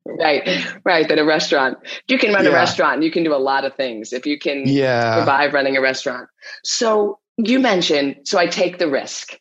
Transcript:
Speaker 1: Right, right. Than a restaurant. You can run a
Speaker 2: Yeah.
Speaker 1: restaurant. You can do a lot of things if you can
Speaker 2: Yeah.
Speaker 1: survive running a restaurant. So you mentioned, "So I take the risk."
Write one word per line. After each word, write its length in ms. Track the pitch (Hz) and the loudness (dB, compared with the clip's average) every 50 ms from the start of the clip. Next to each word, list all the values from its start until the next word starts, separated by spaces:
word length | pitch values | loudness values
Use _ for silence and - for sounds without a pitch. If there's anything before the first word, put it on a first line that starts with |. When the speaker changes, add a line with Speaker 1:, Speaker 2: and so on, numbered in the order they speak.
| - - | -14 -10
Speaker 1:
Right, 560 | - - 165 156 147 135 - - 185 - - - - - - | -6 -2 0 0 0 0 0 -2 -4 -4 -4 -8 -10 -6 0
right. 220 | 196 180 160 156 156 | 2 2 2 2 2
Than 100 | 160 151 | 2 2
a 80 | 151 | 2
restaurant. 540 | 156 156 160 160 - 165 143 131 131 127 - - - - - - - | 2 2 0 0 0 2 2 2 0 -2 -4 -12 -16 -16 -10 -4 -2
You 120 | 254 254 | 0 0
can 120 | - 214 | 2 2
run 140 | 208 196 175 | 2 4 4
a 60 | 180 | 4
Speaker 2:
Yeah. 40 | 170 | 4
Speaker 1:
restaurant. 460 | 170 - - - - 170 147 131 131 | 4 2 2 0 0 0 0 2 0
You 80 | 156 160 | 0 0
can 140 | 156 180 170 | 0 0 0
do 100 | 160 147 | 0 0
a 80 | 135 | 0
lot 240 | 135 135 135 139 135 | 0 0 0 0 -2
of 100 | 135 - | -2 -4
things 380 | - 135 127 113 107 110 - 123 | -4 -6 -6 -6 -8 -10 -8 -8
if 140 | 127 - 147 | -8 -4 -4
you 100 | 147 143 | -6 -4
can 300 | - 160 143 139 135 131 | -4 -4 -4 -2 0 0
Speaker 2:
Yeah. 520 | 139 139 135 131 123 117 117 117 110 113 | 2 2 2 2 2 2 2 2 2 2
Speaker 1:
survive 320 | 113 147 139 139 147 143 | 2 2 2 2 2 2
running 240 | 139 143 135 135 135 | 2 0 0 2 0
a 60 | 135 | 2
restaurant. 480 | 131 131 131 127 - 139 123 123 120 - _ _ - - - - - | 2 0 0 -2 -4 -8 -8 -8 -12 -18 _ _ -20 -20 -20 -14 -10
So 540 | - - - 240 220 214 214 208 202 196 - _ _ _ - | -6 -4 -2 0 0 2 2 0 0 -2 -8 _ _ _ -4
you 200 | 226 202 254 269 | 0 2 2 2
mentioned, 600 | 254 240 202 180 160 - 156 143 139 139 135 - - | 2 2 2 2 2 2 2 2 0 -2 -4 -8 -6
"So 140 | - 202 185 | -2 0 0
I 80 | 175 | 0
take 320 | 165 - 208 180 175 175 - | 0 0 0 -2 -2 0 -2
the 100 | 180 156 | -2 -2
risk." 520 | 135 120 107 - - - - - - - | -2 -2 -4 -6 -12 -14 -14 -16 -18 -20